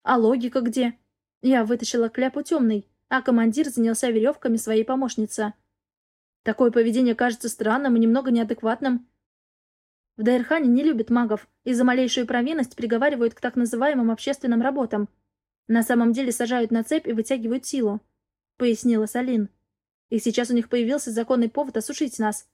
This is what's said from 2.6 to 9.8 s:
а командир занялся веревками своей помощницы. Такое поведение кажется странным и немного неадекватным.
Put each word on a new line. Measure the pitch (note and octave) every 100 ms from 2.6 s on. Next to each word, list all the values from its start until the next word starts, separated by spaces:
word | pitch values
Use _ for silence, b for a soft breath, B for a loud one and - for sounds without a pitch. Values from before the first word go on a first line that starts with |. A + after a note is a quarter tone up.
| A#3 G#3 - _ _
а | C4
командир | C4+ A#3+ A3+ A3 D#4
занялся | A#3+ A3+ A3+ B3+
веревками | A3 A#3 D4 B3 A3+
своей | - A3
помощницы. | A3 C4 B3+ - G#3+ - G#3+ - _ _ _ _ _ _ _ _
Такое | - G#3+ A#3+
поведение | A#3+ A3+ A#3 B3 A3+
кажется | B3 A3+ A#3
странным | - G#3+ B3 C#4 A#3
и |
немного | A3+ A#3+ C4
неадекватным. | A#3 A3+ A3+ A3+ A#3 C4+ B3 - _ _ _ _ _ _ _